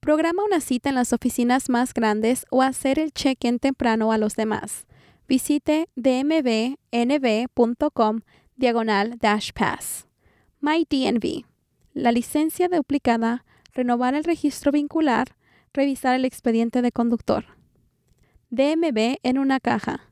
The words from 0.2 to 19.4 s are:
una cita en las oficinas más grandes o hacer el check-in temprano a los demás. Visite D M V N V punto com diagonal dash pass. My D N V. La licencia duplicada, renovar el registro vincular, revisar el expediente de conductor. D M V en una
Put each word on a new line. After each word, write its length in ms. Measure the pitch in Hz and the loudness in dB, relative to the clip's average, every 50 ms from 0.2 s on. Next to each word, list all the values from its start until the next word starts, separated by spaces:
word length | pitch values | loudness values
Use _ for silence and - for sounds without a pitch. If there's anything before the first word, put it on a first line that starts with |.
| 320 330 339 370 403 | 2 0 0 0 0
una 160 | 427 403 330 | 0 0 0
cita 280 | - - 254 247 _ 277 | 0 0 -4 -2 _ -2
en 40 | 277 | 0
las 180 | 254 247 - - | 0 0 0 -2
oficinas 560 | 233 - 254 - - 240 240 247 269 - - | -2 -2 -2 -2 0 0 2 2 0 0 0
más 240 | 247 240 247 254 - | 0 0 0 0 -2
grandes 540 | 262 233 220 208 214 214 226 262 - - _ | 0 0 0 0 2 2 0 0 0 -4 _
o 120 | - 254 262 | 2 2 2
hacer 360 | 269 262 - - 269 269 302 | 2 0 -2 -2 0 0 0
el 140 | 311 320 - | -2 -4 -4
check-in 460 | - - 285 262 _ - 240 240 240 | -2 -2 -2 -2 _ 0 -2 -2 0
temprano 540 | - 277 269 _ - 240 220 226 220 220 220 | 0 -2 -2 _ 0 0 2 2 2 2 2
a 60 | 220 | 2
los 180 | 208 214 - | 0 -2 -2
demás. 500 | - 220 220 214 - - 208 - - - _ _ - _ _ _ _ _ | -2 -2 -2 -2 -4 -6 -8 -12 -14 -16 _ _ -20 _ _ _ _ _
Visite 600 | _ 254 262 - - 294 294 _ - 302 311 330 - _ | _ -2 0 0 0 -2 -2 _ 0 0 0 0 -4 _
D 240 | - 226 262 254 254 | -2 0 0 2 2
M 220 | 269 294 320 320 277 | 0 0 0 2 2
V 360 | 247 226 220 220 247 277 - _ _ - | 2 0 0 0 -2 -4 -8 _ _ -2
N 260 | 233 233 240 285 302 | -2 0 2 0 2
V 280 | 269 240 214 214 240 254 _ | 2 2 0 0 -2 -4 _
punto 360 | - 240 233 240 _ 294 302 | 0 0 0 2 _ -2 -2
com 300 | _ - 233 214 214 226 - _ _ _ _ _ _ | _ 0 0 0 0 -2 -8 _ _ _ _ _ _
diagonal 600 | - 262 240 233 233 220 220 214 196 202 226 240 226 | -2 0 0 2 2 0 2 2 0 0 -2 -4 0
dash 340 | - 214 208 208 - - - | 0 2 2 2 -2 -6 -4
pass. 540 | - 208 - - - - - - - - _ _ _ _ _ _ _ _ _ _ _ | -2 -2 -2 -2 -4 -8 -12 -12 -12 -14 _ _ _ _ _ _ _ _ _ _ _
My 260 | - 285 311 330 330 _ | -2 0 0 0 0 _
D 180 | - 269 262 | 0 0 0
N 120 | - - 233 | 0 0 0
V. 260 | - - - - - _ _ _ _ _ _ _ _ _ _ | -2 -4 -6 -6 -12 _ _ _ _ _ _ _ _ _ _
La 180 | 269 262 233 240 | -2 0 2 2
licencia 560 | 240 240 - - 302 311 320 - - 359 359 | 2 -2 -2 -2 0 0 0 0 -2 -2 0
duplicada, 760 | 359 330 269 _ 277 285 _ - 233 226 226 226 233 247 _ _ _ _ _ - _ | 0 -2 -2 _ -2 -2 _ 0 0 2 0 -2 -2 -4 _ _ _ _ _ -12 _
renovar 400 | - 254 240 240 240 247 247 262 | -4 0 0 0 0 0 0 0
el 80 | 294 311 | 0 0
registro 500 | 339 339 - - 294 - - - 285 269 | -2 -2 0 -2 -4 -4 0 0 2 2
vincular, 600 | 294 285 285 - 330 320 294 233 226 254 - _ _ _ _ _ _ _ _ _ | 2 -2 0 -2 0 2 2 2 0 0 -4 _ _ _ _ _ _ _ _ _
revisar 420 | - 180 185 175 - - 262 254 | -2 0 0 -2 -2 0 0 0
el 100 | 262 262 | 2 0
expediente 580 | 262 - - _ 247 226 226 233 233 - 247 247 | -2 -4 -2 _ 0 2 2 0 2 0 0 0
de 100 | 240 - | 0 0
conductor. 540 | - 233 233 226 226 - - 220 - - - - _ _ _ _ _ _ _ _ _ _ _ _ _ _ _ _ _ _ _ | 0 0 0 0 -2 0 -2 -2 -2 -2 -8 -20 _ _ _ _ _ _ _ _ _ _ _ _ _ _ _ _ _ _ _
D 220 | 247 233 269 285 311 | -2 0 2 2 2
M 200 | 320 330 320 254 | 0 0 0 0
V 260 | 220 220 233 262 - _ | 0 0 0 -2 -2 _
en 160 | 254 254 | -2 0
una 200 | 269 | 0